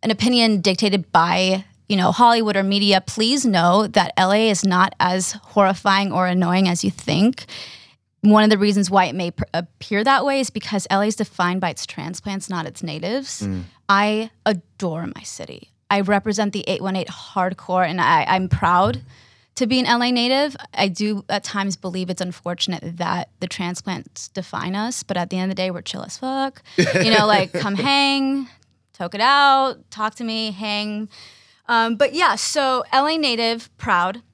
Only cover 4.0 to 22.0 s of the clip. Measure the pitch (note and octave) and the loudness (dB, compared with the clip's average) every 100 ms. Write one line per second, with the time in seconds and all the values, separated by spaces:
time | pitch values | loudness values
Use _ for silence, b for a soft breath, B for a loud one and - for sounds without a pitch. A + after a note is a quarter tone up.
4 | F3 - F#3 G#3 A3 G3 G3 F3+ E3+ - | 2 2 4 4 2 2 2 4 2 2
5 | F3+ F#3 F3+ - - - F#3+ F#3+ G3 G3 | 0 0 -2 -8 -4 2 2 2 2 2
6 | G3 F3+ F#3 F3+ F3 F3+ F#3+ F3 G3 - | 2 0 0 2 2 4 2 2 -2 -4
7 | - D3+ G#3+ C4 - B B B B B | -4 2 2 0 -12 B B B B B
8 | _ _ G#3 G#3+ G#3+ G#3 G#3 G3+ F#3 G3 | _ _ 4 6 6 4 2 2 2 2
9 | F#3 D3+ F3 - - E3+ F3 _ - G#3 | 2 0 -6 -6 -6 -6 -6 _ -4 -2
10 | A3+ C4+ C#4+ C#4 B3+ A3 - G#3 - G3 | 2 2 2 0 -2 -6 -6 -6 0 0
11 | G#3 G#3+ G#3 - F3 F#3 F3+ C#3 - - | 0 -2 -6 -2 -2 0 -4 -6 -12 -10
12 | D3+ F3+ G#3 G3 - F3+ D3+ - E3+ D3+ | -10 -10 -8 -8 -6 -6 -8 -8 -10 -8
13 | E3+ B3 C4+ - G#2 F#2 F2+ B - G3 | -6 -6 -8 -8 -6 -6 -10 B -2 0
14 | G#3 G#3+ A3+ _ - G3 _ _ F#3 D#3+ | 0 -2 -6 _ -4 -4 _ _ -8 -6
15 | D#3+ - - - - - - _ _ G3+ | -10 -12 -16 -16 -16 -16 -20 _ _ -2
16 | G3 G3+ G#3+ G3+ G#3 G3+ - F#3 F#3+ F#3+ | 2 0 0 -2 -2 -4 -4 -4 -4 -4
17 | - - - - F#3 F#3 - F#3 F3+ F3+ | -6 -12 -10 -4 -4 -4 -4 0 0 2
18 | C#3+ D#3+ - F#3+ F#3 - - F3 G3+ - | 2 4 2 0 0 0 2 4 2 0
19 | - b b b b - A#3+ B3+ B3 A#3+ | -10 b b b b -4 0 0 2 0
20 | B3 B3 A#3+ C4 D4 - - - G3 F3 | 2 0 0 0 0 -4 -14 -2 -2 -2
21 | G#3 G#3 - G3+ - G3+ G3 F3 F#3+ F3+ | -4 -4 -4 -6 -4 -6 -4 -6 -8 -6